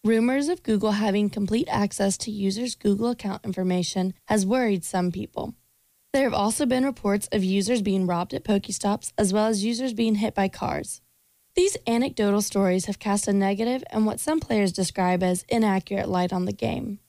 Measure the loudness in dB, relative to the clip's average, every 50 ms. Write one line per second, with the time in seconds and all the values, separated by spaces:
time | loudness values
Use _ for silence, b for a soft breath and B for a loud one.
0 | 4 4 4 4 4 2 2 0 0 -2 -4 -4 0 0 0 2 2 2 2 2
1 | 2 2 2 2 0 0 0 -2 -2 0 0 0 0 0 0 0 0 -2 0 0
2 | 0 0 0 -2 -6 -8 -6 -2 -2 -2 0 -2 -4 -6 -8 _ 0 0 2 2
3 | 0 -2 -2 -2 -4 -6 -6 -6 -6 -6 -4 -2 0 0 0 0 -2 -2 -2 -2
4 | -2 -2 -4 _ _ 0 0 2 2 2 2 2 2 2 0 0 -2 -4 -2 0
5 | 0 0 -2 -4 -10 -8 _ -8 -8 -8 -10 _ _ _ _ _ _ _ _ _
6 | _ _ 0 0 2 2 2 0 0 0 0 0 0 2 2 2 0 0 -2 -2
7 | 0 0 0 0 -2 -2 -2 0 2 2 2 0 2 2 0 0 2 0 0 2
8 | 2 0 0 -2 -2 -4 -6 -8 -2 0 0 0 0 -4 -8 -2 -2 -2 -2 -2
9 | -4 -6 _ 0 2 2 2 2 2 2 2 0 0 -2 -2 -2 -2 -4 0 0
10 | 2 2 2 2 0 0 0 0 0 0 -2 -4 -4 -4 -4 -4 -6 -8 -12 -14
11 | _ _ _ _ _ _ _ _ _ _ _ 2 2 2 0 -2 -2 0 2 2
12 | 0 0 0 0 2 2 2 2 0 0 0 2 2 2 2 0 0 -4 -6 -4
13 | -2 0 0 0 2 2 2 2 2 2 0 0 0 -2 -2 -2 -4 -4 0 0
14 | 0 0 0 -2 -2 0 0 0 0 0 2 2 2 2 0 -2 -4 -2 0 0
15 | 2 2 2 2 2 0 0 -2 -2 -2 0 2 4 4 2 0 -2 -2 -4 -4
16 | -2 -2 0 0 0 0 -2 -2 -2 -4 -4 -4 -4 -4 -4 -4 -6 -8 -10 -12
17 | _